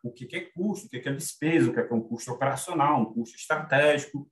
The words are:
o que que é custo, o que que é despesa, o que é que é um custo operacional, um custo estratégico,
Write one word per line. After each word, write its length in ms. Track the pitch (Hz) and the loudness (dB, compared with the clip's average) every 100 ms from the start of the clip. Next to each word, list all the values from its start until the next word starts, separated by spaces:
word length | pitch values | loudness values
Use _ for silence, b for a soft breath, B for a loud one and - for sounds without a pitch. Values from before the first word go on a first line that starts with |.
o 80 | 233 | -12
que 140 | - - | -12 -12
que 100 | 175 | -10
é 60 | |
custo, 460 | - - 202 180 - | -10 -4 -4 -4 -8
o 20 | |
que 100 | 123 | -8
que 80 | 139 | -6
é 60 | |
despesa, 560 | 139 - - 151 165 123 | -6 -6 -4 2 4 4
o 40 | |
que 60 | - | 2
é 80 | - | 0
que 60 | |
é 20 | 113 | -2
um 60 | |
custo 320 | - 117 - | -2 -6 -8
operacional, 680 | 120 135 135 - 170 143 143 | -2 -2 -2 -4 2 4 4
um 140 | 110 | 2
custo 240 | - - - | -2 -6 -8
estratégico, 920 | - 156 156 135 147 143 - 139 139 | -4 -4 0 4 6 4 0 -8 -12